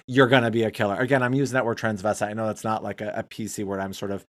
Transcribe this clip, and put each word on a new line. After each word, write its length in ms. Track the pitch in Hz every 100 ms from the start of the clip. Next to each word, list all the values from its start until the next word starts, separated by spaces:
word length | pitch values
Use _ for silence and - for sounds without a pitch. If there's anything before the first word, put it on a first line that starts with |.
| -
you're 200 | 127 131
gonna 240 | 131 117
be 120 | 113
a 80 | 110
killer. 240 | - 107 95
Again, 260 | 123 135
I'm 100 | 123
using 220 | 131 135 127
that 100 | 117
word 120 | 113
transvestite. 500 | 117 104 101 101 104
I 40 |
know 120 | 107 110
that's 160 | 104
not, 200 | 113 110
like, 180 | 104 101
a, 100 | 107 -
a 80 |
P 240 | 113 - 107
C 160 | -
word. 160 | 101 95
I'm 140 | 98
sort 180 | 95 101
of, 120 | 98 -